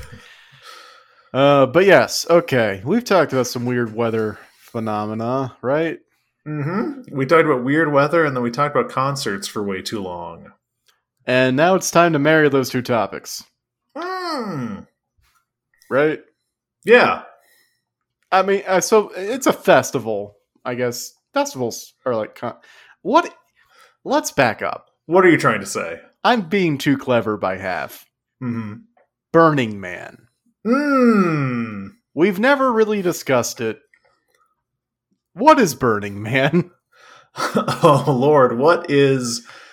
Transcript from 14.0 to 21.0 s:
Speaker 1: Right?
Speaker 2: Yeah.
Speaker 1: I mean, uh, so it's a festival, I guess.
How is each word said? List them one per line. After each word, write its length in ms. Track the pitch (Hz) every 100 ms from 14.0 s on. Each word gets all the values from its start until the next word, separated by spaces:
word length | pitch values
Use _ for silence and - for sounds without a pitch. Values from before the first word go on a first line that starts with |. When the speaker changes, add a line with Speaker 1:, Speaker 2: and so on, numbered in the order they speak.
| 349 370 349 294 214 151 117 170 - _ _ _ _ _ _ _ _ _ -
Speaker 1:
Right? 320 | 127 151 151 - _ _ _ _ _
Speaker 2:
Yeah. 380 | 180 233 135 90 - _ _ _ _ _ _ _ _ _ -
Speaker 1:
I 120 | 185
mean, 200 | 190 196 190
uh, 160 | 185
so 280 | - 220 202 180
it's 300 | 196 269 -
a 80 |
festival, 840 | - - 147 120 139 110 101 104 _ _ _ 127
I 80 |
guess. 400 | 123 123 -